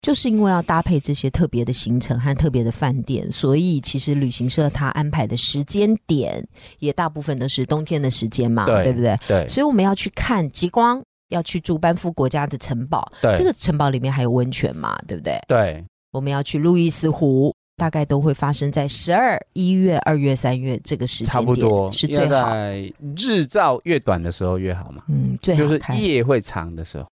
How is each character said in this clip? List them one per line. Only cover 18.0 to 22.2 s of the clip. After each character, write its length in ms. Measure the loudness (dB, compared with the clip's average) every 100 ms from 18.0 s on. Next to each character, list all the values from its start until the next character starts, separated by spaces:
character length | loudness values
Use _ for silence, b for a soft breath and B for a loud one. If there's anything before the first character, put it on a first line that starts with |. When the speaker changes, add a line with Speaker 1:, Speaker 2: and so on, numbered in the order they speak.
Speaker 1:
都 160 | 0 2
会 140 | 2
发 180 | 2 0
生 200 | 0 -2
在 160 | -2 0
十 260 | 0 2
二、 260 | 2 2 0 -4
一 180 | -2 2
月、 260 | 4 4 2
二 180 | 2 2
月、 180 | 2
三 260 | 2 0 -2
月 180 | -2 -4
这 140 | -4 -2
个 100 | 0
时 180 | 0
间 80 | 0
点 0 |
Speaker 2:
差 80 | 0
不 140 | 2
多， 360 | 2 4 4 2
Speaker 1:
是 160 | 0 0
最 100 |
好。 60 | 2